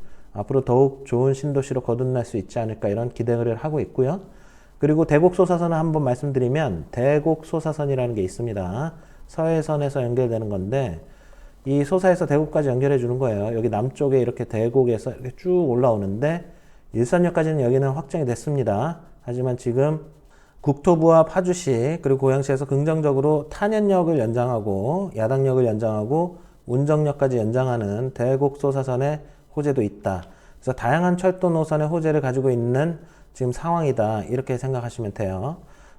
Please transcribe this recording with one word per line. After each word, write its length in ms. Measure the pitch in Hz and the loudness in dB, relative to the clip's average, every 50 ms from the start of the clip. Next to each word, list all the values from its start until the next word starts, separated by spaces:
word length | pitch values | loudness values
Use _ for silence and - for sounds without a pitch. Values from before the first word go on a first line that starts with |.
| - - - - - - - | -10 -12 -12 -14 -16 -12 -10
앞으로 320 | 98 104 - 135 135 131 | -8 -4 -2 0 0 2
더욱 400 | - 120 131 139 135 135 - - | 2 4 4 4 4 2 -4 -6
좋은 280 | - 120 120 131 139 135 | -2 0 2 2 2 0
신도시로 480 | 135 - 147 139 139 135 - 131 127 | 0 -2 -2 0 -2 -2 -2 -4 -4
거듭날 440 | - - 117 120 127 127 127 123 113 | -2 -2 -2 -2 -2 -2 -2 -2 -4
수 100 | - - | -4 -6
있지 240 | 107 92 - - 120 | -6 -6 -6 -6 -6
않을까 300 | 113 110 107 - 120 101 | -4 -4 -4 -4 -2 -2
이런 200 | 101 113 120 120 | -2 -2 -4 -4
기대를 460 | - - 113 123 120 117 117 117 113 | -6 -4 -2 0 0 0 0 -2 -2
하고 240 | 113 - 156 151 143 | -2 -4 -4 -4 -4
있고요. 420 | 98 - - - 127 135 175 196 190 - - - - - - - - - - - | -4 -2 0 0 0 0 0 -4 -8 -14 -20 -20 -20 -20 -20 -20 -20 -20 -6 0
그리고 260 | 151 147 156 160 160 | 2 2 4 2 4
대곡 300 | 156 151 151 170 180 180 | 4 4 6 6 6 4
소사선을 420 | 190 180 170 180 165 175 170 165 | 4 2 4 2 2 0 0 0
한번 260 | 156 165 165 151 156 143 | 0 0 0 0 0 0
말씀드리면 840 | 123 123 - 143 143 135 127 123 120 135 156 156 120 90 80 - - | 0 -2 -2 -2 -2 0 0 0 2 0 0 0 -2 -4 -6 -8 -8
대곡 540 | - 120 123 143 151 151 147 165 160 160 - | -4 0 2 2 2 2 2 0 0 -2 -4
소사선이라는 720 | - - 160 - 156 147 - 147 139 135 127 123 120 117 | -6 -4 -4 -2 -4 -4 -2 -2 -2 0 0 -2 -2 -2
게 80 | 104 92 | -2 -4
있습니다. 720 | 92 - - 120 117 104 101 92 90 95 123 151 165 - - - - - - - | -4 -4 -6 -6 -4 -4 -4 -4 -4 -4 -4 -6 -6 -8 -12 -18 -20 -20 -20 -20
서해선에서 760 | - - - 160 165 165 160 151 - 151 147 143 139 143 139 123 | -12 -6 -2 0 0 0 0 0 0 -2 -2 -2 -2 -2 -2 -2
연결되는 460 | 120 120 131 127 117 117 110 110 104 | 0 0 0 0 0 0 -2 -4 -4
건데 500 | 101 95 92 101 127 139 131 104 82 78 - - - - - - - - - - - - - | -4 -4 -4 -2 -2 -2 -2 -4 -6 -10 -14 -18 -20 -20 -20 -20 -20 -20 -20 -20 -20 -10 -4
이 220 | 135 139 143 143 | -2 0 0 0
소사에서 400 | 139 185 185 190 185 175 175 175 | 0 0 2 4 4 4 4 2
대곡까지 420 | 147 143 151 156 151 - 160 147 | 2 2 2 2 2 0 0 0
연결해 300 | 135 120 127 139 139 143 | 0 2 2 2 2 2
주는 220 | 131 120 120 123 127 | 2 0 0 -2 0
거예요. 360 | 135 120 107 101 101 113 117 | 0 0 0 0 -2 -2 -2
여기 140 | 113 113 117 | 0 0 0
남쪽에 500 | 104 104 117 131 - - 147 135 135 131 | 0 0 -2 -2 -2 -2 0 2 2 2
이렇게 240 | 117 120 117 - 120 | 2 0 -2 -4 -6
대곡에서 680 | - - 107 113 117 120 135 127 120 113 107 - 131 | -4 -2 0 0 2 2 2 2 2 2 -2 -4 -6
이렇게 200 | 110 101 123 127 - | -8 -8 -10 -12 -12
쭉 320 | - - 180 180 180 170 131 | -6 -2 0 2 2 2 2
올라오는데 840 | 117 123 127 123 113 104 98 95 98 113 135 151 165 175 - - - - - - - - - - | 2 4 4 4 2 2 0 -2 -2 -2 -2 -2 -2 -2 -8 -14 -20 -20 -20 -20 -20 -20 -14 -6
일산역까지는 720 | - 113 123 - 185 175 175 165 175 165 160 160 156 147 | -2 -2 0 2 2 2 2 2 2 0 0 2 2 2
여기는 280 | 127 120 131 135 139 135 | 2 2 2 2 2 0
확정이 340 | 135 156 - - - 165 143 | -2 -4 -6 -6 -4 -4 -2
됐습니다. 720 | 123 117 - - 156 147 139 113 110 98 104 131 165 165 - - - - - | -2 -4 -4 -4 -4 -2 0 0 0 0 0 -2 -2 -4 -8 -14 -20 -20 -16
하지만 360 | - 123 120 127 127 131 123 | -10 -8 -6 -4 -2 -2 -4
지금 440 | 123 - 123 117 131 139 151 156 156 151 - - - - - - - _ _ _ - - | -4 -2 -2 0 2 2 2 0 -2 -6 -12 -20 -20 -20 -20 -20 -20 _ _ _ -4 0
국토부와 640 | 143 139 143 - 185 175 160 160 165 165 160 160 | 0 0 2 4 4 4 6 6 8 8 8 6
파주시 720 | 160 - 190 180 180 180 180 - 139 127 113 120 147 165 175 | 4 2 -2 0 0 -2 -2 0 0 0 0 0 0 -2 -2
그리고 200 | - 139 135 131 | 0 0 0 2
고양시에서 440 | 135 135 131 143 135 - 135 131 143 | 2 2 2 2 0 0 -2 -2 -2
긍정적으로 840 | 139 139 139 147 160 160 160 151 147 135 139 135 151 156 147 147 151 | 0 0 0 2 0 0 0 2 2 2 2 2 2 2 0 0 -4
탄현역을 680 | - - 208 208 220 214 208 202 190 180 170 165 165 | -6 -2 -2 0 2 2 2 4 4 4 4 2 2
연장하고 960 | 139 110 113 113 123 120 127 123 107 104 107 98 98 101 127 165 190 196 175 - | 2 2 0 0 0 0 0 0 -2 -2 -2 -2 0 0 0 -2 -2 -4 -4 -4
야당역을 500 | 113 110 110 131 135 135 135 127 131 123 | -2 0 0 2 2 2 2 4 4 4
연장하고 720 | 113 107 107 117 110 107 107 107 117 147 160 175 180 180 - - - - _ _ | 2 2 0 0 -2 -2 -2 -2 0 0 0 0 -2 -6 -12 -20 -20 -20 _ _
운정역까지 720 | - 120 135 143 151 151 151 151 147 139 - 139 135 127 | -2 -2 0 2 2 2 2 2 0 0 0 0 0 2
연장하는 760 | 117 107 110 117 127 131 127 120 117 107 101 101 110 131 131 - | 0 0 0 0 0 0 0 -2 -2 -2 -2 -4 -4 -4 -6 -4
대곡소 580 | - 120 131 135 135 143 139 139 - - 139 | -2 0 0 2 2 0 0 0 -2 -2 -2
사선의 480 | 135 139 123 131 123 123 139 143 151 151 - - - - _ - - | 0 -2 -2 -2 -2 -2 -2 -2 -2 -4 -8 -16 -20 -20 _ -10 -6
호재도 260 | 151 143 147 135 131 | -4 -2 0 0 0
있다. 420 | 107 101 - - - 101 95 90 - - - - - - - | 0 -2 -2 -6 -4 -4 -4 -4 -6 -12 -18 -20 -20 -20 -20
그래서 160 | - - 131 | -10 -6 -6
다양한 460 | - - 117 117 143 165 180 180 175 | -4 -2 0 0 2 2 2 2 0
철도 320 | 175 190 185 180 180 180 175 | 2 0 0 0 0 0 0
노선의 400 | 165 160 156 156 156 151 151 151 | 2 0 0 0 0 0 0 0
호재를 320 | 170 170 156 160 151 151 | -2 0 0 2 0 0
가지고 280 | 139 131 127 135 131 135 | 0 0 0 0 2 2
있는 480 | 123 120 117 120 123 135 156 170 165 156 - - - - - - - | 2 2 0 0 2 2 0 0 -2 -6 -12 -20 -20 -20 -20 -14 -8
지금 180 | - 127 123 | -4 -4 -4
상황이다. 720 | 123 - 156 170 170 170 160 139 123 113 104 107 110 107 98 | -4 -4 -4 -2 -2 0 0 0 0 0 0 0 -2 -2 -4
이렇게 340 | 107 123 131 127 - 127 | -4 -4 -4 -2 -4 -4
생각하시면 540 | 120 - 131 131 123 120 117 - - 110 101 | -4 -4 -4 -4 -4 -6 -8 -8 -8 -8 -6
돼요. 460 | 98 - 104 95 95 92 104 143 175 - - - - - - - - | -6 -6 -4 -4 -4 -4 -6 -6 -8 -10 -14 -20 -20 -20 -20 -20 -20